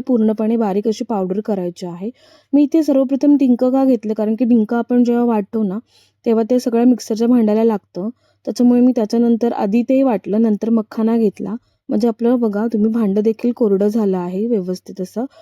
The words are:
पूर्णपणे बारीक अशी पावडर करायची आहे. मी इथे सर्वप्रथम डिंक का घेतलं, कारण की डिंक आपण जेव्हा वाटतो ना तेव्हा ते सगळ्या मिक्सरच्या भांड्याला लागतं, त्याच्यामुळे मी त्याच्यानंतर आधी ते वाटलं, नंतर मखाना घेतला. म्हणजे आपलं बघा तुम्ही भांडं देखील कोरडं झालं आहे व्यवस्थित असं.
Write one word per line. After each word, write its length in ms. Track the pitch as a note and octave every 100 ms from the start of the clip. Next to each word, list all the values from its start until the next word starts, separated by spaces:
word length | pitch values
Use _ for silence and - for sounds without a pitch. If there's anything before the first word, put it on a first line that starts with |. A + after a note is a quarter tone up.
| B3+
पूर्णपणे 500 | A#3+ G#3+ G#3+ A3 A#3
बारीक 300 | G#3+ F#3+ A3
अशी 160 | G#3+
पावडर 360 | A#3+ G#3+ F#3 F#3+
करायची 440 | G#3+ G3 F3+ F3 F3+
आहे. 240 | E3+ G3+ - _ _ _
मी 100 | C#4
इथे 200 | C#4+ E4
सर्वप्रथम 540 | D4 C4+ C4 C4+ D4 C#4+
डिंक 260 | C4 A#3+
का 220 | B3+ C4+ C4+
घेतलं, 280 | A#3+ G#3
कारण 220 | A3 G#3+ A3
की 100 | A#3+
डिंक 280 | A#3+ G#3+
आपण 300 | A#3+ A#3 B3
जेव्हा 220 | A#3+ A#3+ A#3+
वाटतो 380 | G#3+ G3+ A3
ना 160 | G#3 G3+ - _ _ _ -
तेव्हा 180 | A3+ A3+
ते 100 | B3
सगळ्या 260 | B3 A3+ B3
मिक्सरच्या 420 | A#3 - G#3+ A#3
भांड्याला 360 | B3 G#3+ G#3+
लागतं, 460 | A3+ G#3 _ - G3+ - _ _ -
त्याच्यामुळे 360 | A3 A#3+ A#3+
मी 100 | B3+ B3
त्याच्यानंतर 560 | G#3+ A#3 A#3+ A3+ A#3+
आधी 300 | - G#3 A3+
ते 220 | A#3 C4
वाटलं, 380 | C4+ G3+ - G#3
नंतर 280 | A3+ G3+ A3+
मखाना 480 | A3+ G#3+ - A3 A#3
घेतला. 380 | G#3+ - G3+ A3+ _ _ -
म्हणजे 180 | G#3+ A#3
आपलं 320 | A3 A#3 B3
बघा 280 | A3+ G3+ A3+
तुम्ही 180 | A3 A3
भांडं 300 | A#3 G#3 G3
देखील 300 | G#3+ A3 A#3+
कोरडं 360 | A#3 A3 G3 G#3
झालं 300 | A3+ G3+ F#3
आहे 280 | F3+ F#3 A3+
व्यवस्थित 560 | A3+ F3+ F#3 - F#3+
असं. 240 | F#3 G#3+ C4 _